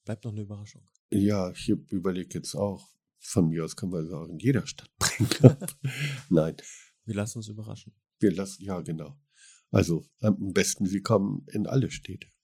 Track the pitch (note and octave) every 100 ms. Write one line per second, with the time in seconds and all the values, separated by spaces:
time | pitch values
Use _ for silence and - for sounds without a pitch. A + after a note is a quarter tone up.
0 | - G#2+ B2 G#2+ G2+ G2+ G#2 - _ _
1 | _ G#2 G2+ G#2 F2+ F2+ - G#2 - G2
2 | F#2 F#2 F2+ F2+ - - G2+ F#2+ - _
3 | _ _ - - E2 D#2+ D#2+ - F#2+ F2
4 | D#2+ E2+ E2 E2+ G2+ C3 - - - _
5 | - - A2+ - B2+ - F#3 - C#3 C3+
6 | D3 C3+ - E2 D#2+ - - - - _
7 | - G2+ G#2+ - G#2+ G#2+ A2 G2+ - _
8 | _ _ G#2+ F2 G2 - G2 F2+ D#2 D#2+
9 | D2 - _ _ - - _ G#2 F#2 E2
10 | - _ A2 G2 G2 F2+ F#2+ - F#2+ G2
11 | G2 A2 G2 G2 - G#2+ F#2 C3 A#2 -
12 | - F#2+ - _